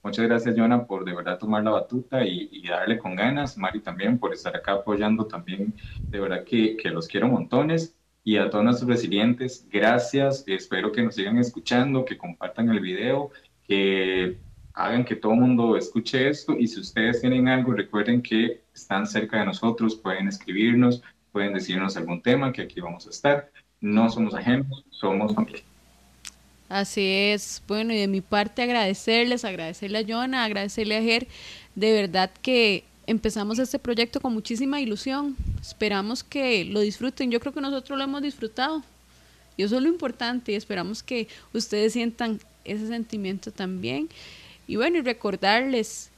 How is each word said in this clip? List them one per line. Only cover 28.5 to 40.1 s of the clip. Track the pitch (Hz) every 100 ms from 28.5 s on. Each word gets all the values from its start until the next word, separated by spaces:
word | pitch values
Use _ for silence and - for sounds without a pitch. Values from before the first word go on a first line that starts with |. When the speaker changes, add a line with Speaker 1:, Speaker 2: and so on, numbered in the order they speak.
| -
Speaker 2:
agradecerles, | 240 240 196 190 - 226 240 247
agradecerle | 220 180 160 180 202 214
a | 214
Jonah, | 226 262 262
agradecerle | 220 208 202 226 214 214
a |
Ger. | 226 226 247 - - - -
De | - 214
verdad | 214 196 185 185 -
que | - 247 220 185 - _ -
empezamos | 226 220 208 208 226
este | 262 -
proyecto | - 226 233 277
con | 262
muchísima | 220 208 226 269 285
ilusión. | 247 208 269 269 285 254 - -
Esperamos | - - 214 202 202 254
que | - 285 262 214 170
lo | 208
disfruten. | 208 - 254 - 262
Yo | 233
creo | 285
que | 294
nosotros | 277 277 262 277
lo |
hemos | 269 277
disfrutado. | 285 - 220 - 269 320 - _ _ - _ _ _ -
Y |
eso | 196 254
es |
lo | 294
importante. | 339 269